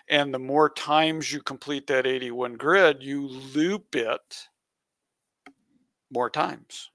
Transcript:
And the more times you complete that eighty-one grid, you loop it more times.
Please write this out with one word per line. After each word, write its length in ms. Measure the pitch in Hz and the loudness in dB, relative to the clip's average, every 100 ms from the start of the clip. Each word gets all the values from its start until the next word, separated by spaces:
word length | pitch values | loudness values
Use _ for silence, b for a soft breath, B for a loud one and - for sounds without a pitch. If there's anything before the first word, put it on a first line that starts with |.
| B | B
And 260 | 147 143 | 0 0
the 60 | 131 | -4
more 300 | 131 143 151 | 0 4 4
times 600 | - - 151 160 160 147 | 2 0 2 2 0 -6
you 100 | 143 | -6
complete 440 | - 135 143 143 139 | -8 -10 -6 -6 0
that 200 | 131 127 | 0 2
eighty-one 460 | 131 123 120 123 | -2 -4 -6 -6
grid, 500 | 117 139 190 170 139 | -4 2 6 6 4
you 240 | 135 143 139 | -4 -6 -6
loop 680 | 131 135 139 165 208 - - | -10 -4 0 0 0 -2 -2
it 520 | 113 127 - - - _ _ _ _ _ _ _ _ _ - _ _ _ _ _ - | -2 -4 -6 -18 -18 _ _ _ _ _ _ _ _ _ -20 _ _ _ _ _ -8
more 200 | 123 120 | -2 -2
times. 580 | 147 175 143 - - - | 0 -2 -4 -14 -18 -20